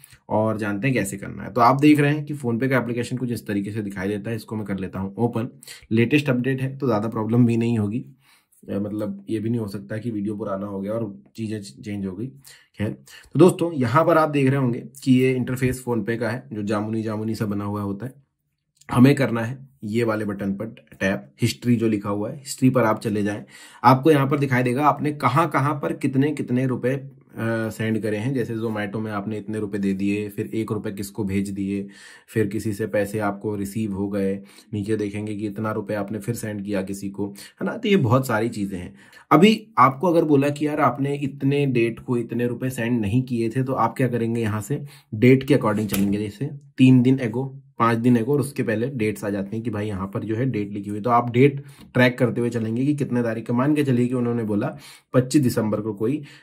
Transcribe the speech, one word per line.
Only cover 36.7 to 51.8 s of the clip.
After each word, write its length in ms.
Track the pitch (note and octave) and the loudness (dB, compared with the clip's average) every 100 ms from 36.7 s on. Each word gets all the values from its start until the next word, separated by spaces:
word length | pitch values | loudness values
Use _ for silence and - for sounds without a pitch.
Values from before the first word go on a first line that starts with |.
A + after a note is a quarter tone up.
| G2 | -4
किसी 280 | F#2+ G2 G2 | -4 -6 -8
को, 180 | - G2+ - - - | -6 -6 -8 -18 -8
है 40 | G3 | -6
ना? 120 | - | -2
तो 120 | G#3 | 2
ये 80 | F#3+ | 4
बहुत 300 | A#2 C3 C3 | 4 2 2
सारी 220 | A2 A#2 | 0 -2
चीज़ें 300 | G#2 G2 F2+ | -2 -6 -6
हैं। 160 | F2 - - - - | -12 -16 -20 -20 2
अभी 360 | D3+ G#3 A3 - - | 6 6 6 0 4
आपको 300 | C3 - F3+ | 4 4 2
अगर 160 | E3 | 2
बोला 260 | D#3 C#3 C#3+ | 4 4 4
कि 180 | C#3+ D3 | 0 -2
यार 120 | D3+ | 2
आपने 360 | C#3+ - C#3 C#3+ | 0 0 -2 -2
इतने 500 | C3+ - C#3 C#3+ C#3 | -6 -2 0 2 2
डेट 340 | A#2 A#2 - | 2 0 -2
को 180 | - A#2+ | -4 -4
इतने 300 | A2+ A#2 A#2+ | -2 -2 -2
रुपए 220 | A#2 C3 | -2 -6
सेंड 320 | B2 A2+ A#2+ | -4 -2 0
नहीं 220 | G2+ B2+ | 2 0
किए 260 | C3 A#2 A2+ | 0 -2 -2
थे, 140 | C3 | -2
तो 100 | C3 | -2
आप 220 | - A3+ - | 0 -2 0
क्या 100 | B2 | -2
करेंगे? 340 | A#2 A2+ A#2 | 0 -2 -2
यहाँ 200 | A2 G#2 | -2 -4
से 240 | - D3 C#3+ - _ | -4 -6 -8 -18 _
डेट 300 | A2 B2 C3+ | 4 6 6
के 120 | C3+ B2+ | 4 2
according 320 | A2 G#2 G#2 | 2 0 0
चलेंगे। 300 | G2+ G2 G2+ | 0 0 0
जैसे 340 | G#2 - C#3+ - - - | -4 -6 -8 -8 -8 6
तीन 240 | C3 B2+ | 8 8
दिन 160 | B2+ C3 | 6 2
ago, 320 | A#2 A#2 C3+ - - - | 0 -4 -6 -10 -12 0
पाँच 180 | A#2 A2+ | 2 4
दिन 200 | B2 A#2+ | 4 4
ago 100 | A2+ | 4
और 120 | D3 | 0
उसके 240 | A2+ - | 0 -2
पहले 240 | A2+ G#2+ B2+ | -2 -2 -2
डेट्स 380 | C3+ G#2+ G2+ G#2+ | -2 -2 -2 -4
आ 40 | |
जाती 260 | G2+ G2 A2+ | -4 -4 -6
हैं 80 | |
कि 80 | A2+ | -6
भाई 160 | G#2 G#2+ | -4 -4
यहाँ 200 | F#2+ F#2+ | -6 -6
पर 160 | A2+ | -6
जो 120 | G#2 A2 | -4 -2
है 100 | C3+ | -2
डेट 240 | G#2+ G2+ | -2 -4
लिखी 200 | G2+ G2 | -8 -8
हुई 80 | G#2 | -4
है। 60 | |
तो 60 | A#2+ | 2
आप 220 | A#2+ A#2+ | 2 4
डेट 320 | A#2+ C#3+ - - - | 4 4 4 -10 -20